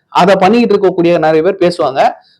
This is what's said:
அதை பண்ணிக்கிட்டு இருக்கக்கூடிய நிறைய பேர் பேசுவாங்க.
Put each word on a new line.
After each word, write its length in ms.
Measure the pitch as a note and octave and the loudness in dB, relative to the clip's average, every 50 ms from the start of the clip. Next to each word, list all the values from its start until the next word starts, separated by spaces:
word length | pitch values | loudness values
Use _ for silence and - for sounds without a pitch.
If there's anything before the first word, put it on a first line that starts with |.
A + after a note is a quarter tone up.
| _ _ | _ _
அதை 220 | - - - G3 G3 | -2 0 2 2 2
பண்ணிக்கிட்டு 380 | F#3 F3+ F#3 A3 A#3+ A#3+ G3 G3+ | 2 2 2 2 2 0 0 0
இருக்கக்கூடிய 360 | G3 G3 F3+ F3+ - E3+ E3+ F3 D#3 | 0 0 0 0 0 0 0 0 0
நிறைய 220 | D#3 D#3 D#3+ D#3+ D#3 | 0 0 0 0 0
பேர் 200 | F#3+ F#3+ G3 F3 | -2 -2 0 -2
பேசுவாங்க. 360 | F3 F3 - D#3+ C3+ C3 C#3+ F#3+ B3 - - _ _ _ _ | -2 -2 -2 -6 -4 -2 0 -2 -2 -2 -6 _ _ _ _